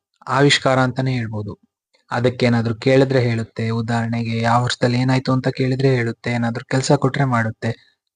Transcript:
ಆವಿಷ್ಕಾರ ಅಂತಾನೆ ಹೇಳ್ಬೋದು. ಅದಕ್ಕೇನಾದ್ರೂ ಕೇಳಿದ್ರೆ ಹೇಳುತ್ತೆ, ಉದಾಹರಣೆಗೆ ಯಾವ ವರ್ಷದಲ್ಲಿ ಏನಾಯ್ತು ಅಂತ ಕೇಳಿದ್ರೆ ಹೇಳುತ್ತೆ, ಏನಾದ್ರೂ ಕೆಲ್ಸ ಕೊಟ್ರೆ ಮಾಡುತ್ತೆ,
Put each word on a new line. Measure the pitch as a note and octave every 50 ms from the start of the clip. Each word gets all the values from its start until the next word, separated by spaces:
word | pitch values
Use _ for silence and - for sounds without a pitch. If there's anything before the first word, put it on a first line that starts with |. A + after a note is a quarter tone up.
| _ _ _ _ - -
ಆವಿಷ್ಕಾರ | B2+ C3 C#3+ C#3+ C#3+ - - C#3 C3 C3
ಅಂತಾನೆ | C3 B2+ A#2+ - C3+ C3 B2+
ಹೇಳ್ಬೋದು. | B2+ A2+ G#2+ G#2+ G#2 G#2 G2+ - - _ _ _ _ _ _ _ _ _ -
ಅದಕ್ಕೇನಾದ್ರೂ | B2 A#2+ A#2+ B2+ B2 B2 C3 A#2+ A#2+ A#2 A2+ A2+ A2+
ಕೇಳಿದ್ರೆ | A2 - C3+ C3+ C3+ C3+ C3 C3+ C3
ಹೇಳುತ್ತೆ, | A#2+ B2 A#2 A2+ A2+ - _ - A#2 A2+
ಉದಾಹರಣೆಗೆ | A2+ A#2 A2+ A2+ A#2 A#2 A2+ A2+ A#2 A#2 A#2 A2+ A2+ A2+
ಯಾವ | A2+ A#2 A#2 A#2+ B2
ವರ್ಷದಲ್ಲಿ | A#2+ - - - B2 A#2+ B2
ಏನಾಯ್ತು | B2+ C3 C3 B2+ - - C3
ಅಂತ | B2+ B2+ C3+
ಕೇಳಿದ್ರೆ | C3 - C3+ B2+ C3 B2+ C3+ C3+ C3
ಹೇಳುತ್ತೆ, | B2 A#2 A#2 A#2 _ - A#2
ಏನಾದ್ರೂ | A#2+ A#2+ A#2 A#2 A#2 A#2+ -
ಕೆಲ್ಸ | - - C3 C3 -
ಕೊಟ್ರೆ | D3+ C#3+ - C3 - - C#3
ಮಾಡುತ್ತೆ, | C3 B2 A#2 A2+ A2+ A2+ - - A2+ A2+ - _ _ _ _ _ _ _